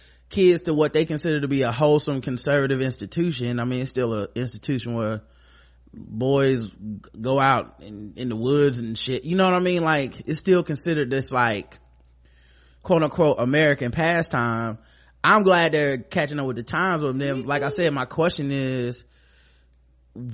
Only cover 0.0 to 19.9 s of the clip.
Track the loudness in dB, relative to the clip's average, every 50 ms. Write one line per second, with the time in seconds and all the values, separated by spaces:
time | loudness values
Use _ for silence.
0 | -20 _ _ _ _ -6 2 4 6 6 6 4 2 0 2 2 2 2 2 2
1 | 0 0 -2 -4 -2 0 0 0 0 0 0 0 0 0 0 2 4 4 4 4
2 | 2 0 -4 -4 -2 -4 -6 -4 -2 0 2 2 2 2 0 0 0 -4 -4 -6
3 | -10 -8 -4 -2 -2 -2 -2 -4 -4 -4 -2 -2 -2 -2 -4 -4 -4 -4 -2 -2
4 | -2 -2 -2 -4 -4 -4 -6 -6 -6 -6 -8 -10 -6 -4 -4 -4 -4 -4 -4 -4
5 | -2 -4 -4 -6 -10 _ _ _ _ _ -20 -20 _ _ _ _ _ -20 -20 -20
6 | -16 -12 -6 -2 0 2 4 4 4 4 2 2 -2 -8 -12 -14 -12 -12 -12 -12
7 | -14 -18 -14 -8 -4 0 0 2 4 4 4 2 0 -4 -14 -20 -20 -18 -16 -14
8 | -16 -16 -12 -8 -6 -6 -4 -2 0 2 4 4 4 2 2 0 -6 -6 -6 -6
9 | -6 -6 -6 -6 -4 -2 2 2 4 4 4 2 2 2 0 0 2 2 0 0
10 | -2 -4 -8 -10 -6 -6 -6 -4 2 2 4 4 2 -2 -6 -4 -2 -2 0 0
11 | 0 0 -2 -4 -4 -2 0 0 2 2 0 -2 -6 -10 -18 -20 _ _ _ _
12 | _ _ _ _ _ _ _ _ _ _ _ _ _ _ _ _ -2 0 2 2
13 | 2 0 2 2 2 2 4 2 0 2 2 4 4 4 2 0 -2 -6 -2 0
14 | 0 2 2 0 -2 -2 -2 -2 0 0 -2 -2 -4 -6 -8 -10 -16 _ _ _
15 | _ _ _ -2 2 4 4 6 6 6 6 6 4 2 2 2 2 0 -2 -4
16 | -6 -4 -2 -2 -2 -2 -2 -4 -4 -4 -4 -6 -8 -4 -2 -2 0 0 0 0
17 | -2 -2 -2 -2 -2 -2 -4 -4 -4 -2 -2 -2 -2 -2 -2 0 0 0 0 -2
18 | -4 -4 -2 0 0 0 0 -2 -4 -2 -2 -2 -2 -2 -2 -2 -4 -4 -6 -10
19 | -16 _ _ _ _ _ _ _ _ _ _ _ _ _ _ _ _ _